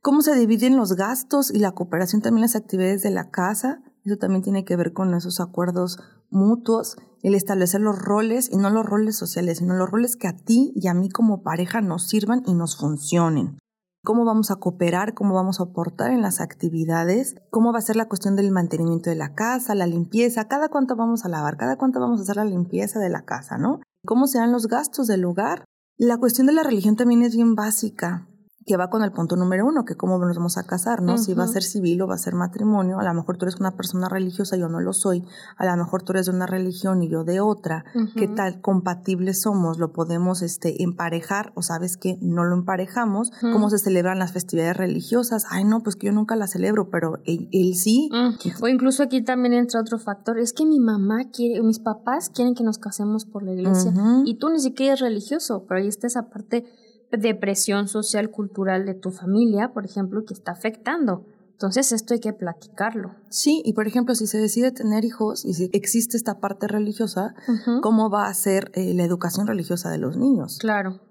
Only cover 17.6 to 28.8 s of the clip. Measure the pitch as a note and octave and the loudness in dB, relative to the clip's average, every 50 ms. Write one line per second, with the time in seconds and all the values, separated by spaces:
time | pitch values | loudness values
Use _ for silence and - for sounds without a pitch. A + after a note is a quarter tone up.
17.6 | A3+ A#3 A#3 A#3 A3 - A3 A3+ A3 A3 G#3 F#3 - G3 G3 G3 G3+ G3 F#3+ F3+ | 4 4 2 0 0 0 0 0 0 -2 -4 -2 0 0 2 2 2 2 2 2
18.6 | E3+ E3+ - D#3+ E3 E3 E3 E3 E3+ F3 E3 D#3+ D3 D3 D3 - G#3+ A#3 B3+ B3+ | 2 0 0 0 0 0 0 0 0 -2 -2 -2 -4 -6 -4 -2 -2 -2 -2 -2
19.6 | B3 - G#3 G3 F3+ F3 E3 E3+ E3+ F3 - A3+ A#3+ A#3+ A#3+ A3+ G#3+ G#3+ C4+ C#4+ | -2 -2 0 0 0 0 0 -2 -2 0 2 2 2 2 2 -2 -2 -2 0 0
20.6 | D4+ D4+ D4+ C#4+ C4+ C4 B3+ A3 A3+ A3+ A#3 A3 - F3+ E3+ D#3 D3 D3 D3+ D3 | 0 0 0 0 0 0 0 0 0 0 0 -2 -2 -4 -4 -2 -2 -4 -4 -2
21.6 | A2+ B2+ C3+ C4 C4+ C4 B3+ B3+ B3+ A#3+ A#3+ G#3 F#3+ F#3+ G3+ G#3 G#3+ G#3 F#3+ F3+ | -2 -2 0 2 0 0 2 2 0 0 0 0 -2 -2 -2 -2 0 0 0 -2
22.6 | F3 F3 - F#3 G3+ G3+ - A3 G3+ F3+ - - - - - - C#3+ - - B2 | -2 -2 -2 -4 -4 -2 -2 -2 -2 -2 -2 -4 -6 -8 -8 -8 -8 -8 -6 -2
23.6 | D3 A#3 D4+ - - _ _ _ - - A3 B3 C#4 C4+ C4+ A#3+ A3+ A#3+ A#3+ A#3+ | -2 -2 -2 -4 -8 _ _ _ -6 0 2 2 2 4 2 2 2 2 2 2
24.6 | A3 G#3+ A#3 B3+ D4+ - - - C4 A3 G#3 F#3 F3+ F3 F3 F#3 G#3 C4+ E4+ - | 0 0 0 -2 -2 -4 -4 -2 0 2 2 2 2 0 0 0 0 -2 -2 -4
25.6 | - _ _ _ _ _ _ - A#3+ A#3+ A#3+ A#3 B3+ A#3+ A#3+ C4 C4 C#4 D4+ D#4+ | -8 _ _ _ _ _ _ 2 2 2 4 4 2 2 4 4 4 6 6 4
26.6 | D#4 C#4+ A#3 G3+ F3+ G#3 G#3+ A3 B3 A#3+ A#3+ A#3 A#3+ A#3+ A#3 A#3 A#3 A#3 A3+ G3+ | 4 2 0 2 4 4 4 4 4 6 6 6 6 4 4 4 4 4 4 2
27.6 | G#3 A3 G#3+ - - G#3+ - - - F3 F3+ F3 - _ _ _ _ _ _ _ | 0 -2 -2 -2 -4 -6 -6 -4 -4 -4 -4 -6 -8 _ _ _ _ _ _ _
28.6 | _ - G3+ F3+ | _ 0 2 2